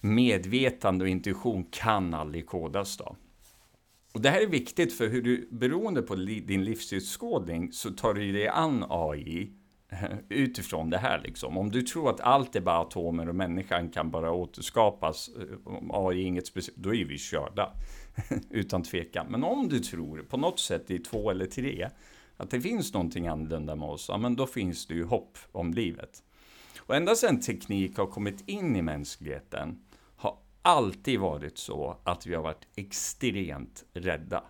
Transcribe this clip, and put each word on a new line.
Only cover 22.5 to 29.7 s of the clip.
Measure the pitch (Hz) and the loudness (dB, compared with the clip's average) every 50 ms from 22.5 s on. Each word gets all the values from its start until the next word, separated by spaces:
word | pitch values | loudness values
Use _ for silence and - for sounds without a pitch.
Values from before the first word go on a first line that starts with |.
det | - 123 | -2 -2
finns | 123 - 233 226 160 - - | 0 0 0 0 -2 0 0
någonting | 104 90 80 - - 85 | 0 0 0 0 -2 -2
annorlunda | 85 78 76 78 78 82 80 76 76 78 | -2 -2 -2 -2 -2 -2 -4 -4 -4 -4
med | 76 76 76 | -4 -4 -6
oss, | 73 78 - - | -6 -8 -6 -4
ja, | 95 | -2
men | 101 113 123 120 | 0 2 2 2
då | 123 135 | 2 0
finns | 131 - 123 101 92 85 80 - | -2 0 -2 -2 -2 -2 -4 -6
det | - 80 | -4 -2
ju | 82 85 | -2 0
hopp | 85 120 110 - - _ - - - _ | 2 0 0 0 -2 _ -20 -20 -10 _
om | - 87 85 82 | -4 -2 -2 0
livet. | 107 117 87 82 - - - _ - _ _ _ _ - - - - - - - - | 0 0 -2 -4 -6 -10 -16 _ -20 _ _ _ _ -20 -20 -20 -20 -20 -20 -20 -20
Och | - _ - | -4 _ 0
ända | 143 170 175 226 | 2 4 4 4
sedan | 226 - 233 - 123 | 6 6 4 4 4
teknik | 123 - 110 - - - 104 98 95 92 - | 2 -2 -4 -4 -2 -2 2 2 2 0 2
har | - 101 | -2 -2
kommit | 95 - - 104 104 98 98 - - | -2 -2 -2 -2 -2 -4 -6 -8 -8
in | 196 208 185 170 123 | -6 -2 2 2 2
i | 98 85 | 2 2
mänskligheten | 80 76 73 71 - - - 78 76 69 67 - _ - 69 71 78 | 0 -2 -4 -6 -8 -10 -10 -8 -8 -8 -8 -8 _ -8 -6 -6 -6